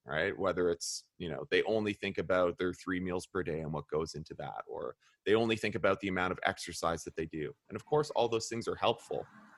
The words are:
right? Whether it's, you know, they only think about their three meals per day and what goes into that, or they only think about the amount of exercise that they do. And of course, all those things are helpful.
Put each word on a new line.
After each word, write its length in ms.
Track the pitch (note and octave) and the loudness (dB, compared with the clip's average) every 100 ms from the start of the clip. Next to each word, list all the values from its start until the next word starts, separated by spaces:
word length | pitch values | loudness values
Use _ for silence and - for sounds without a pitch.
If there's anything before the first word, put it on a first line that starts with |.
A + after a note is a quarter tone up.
right? 320 | - D2 F#2 - | -4 0 0 2
Whether 340 | F#2 E2+ F2 | 0 4 2
it's, 340 | E2+ - - - _ | 2 -2 -8 -12 _
you 100 | F2+ | -6
know, 160 | C2+ D2 | -6 2
they 120 | F2+ | 2
only 280 | - A2 G#2 | 4 2 2
think 260 | G#2 G2 G2 | -2 -2 -2
about 400 | E2+ F#2 F2+ E2+ | 2 4 4 4
their 140 | F2+ | -2
three 280 | E2+ - F#2 | -2 -2 -2
meals 260 | F#2 F2+ - | 0 -2 -2
per 160 | F#2+ | -2
day 180 | E2+ D#2 | -2 -2
and 120 | D#2 | -2
what 160 | D#2 D2 | -4 -2
goes 260 | D2+ D#2+ | -2 -2
into 200 | D2 D#2+ E2 | -6 -10 -10
that, 240 | C#2+ G#1 - | -8 -8 -8
or 300 | - B1+ - _ _ - | -8 -8 -10 _ _ 4
they 80 | |
only 200 | A2 A2+ A2+ | 4 4 2
think 180 | A2 G#2 | 0 2
about 240 | G2 F#2+ | 2 2
the 80 | G2 | 0
amount 240 | F#2 F2+ | 0 0
of 80 | - | 0
exercise 600 | - G2 - E2+ E2+ E2 | -4 -6 -8 -2 -2 -2
that 100 | - | -4
they 120 | - D#2+ | -6 -6
do. 260 | D#2+ D2 - _ | -4 -8 -8 _
And 80 | G#2 | -12
of 80 | |
course, 260 | - D3+ D3 | 0 0 0
all 180 | - A#2 | 0 2
those 200 | A2+ - | 0 -2
things 180 | A2+ G#2 | -4 -4
are 80 | |
helpful. 500 | F2+ G2+ A#2+ - - - - - | 2 2 2 -2 -6 -6 -16 -20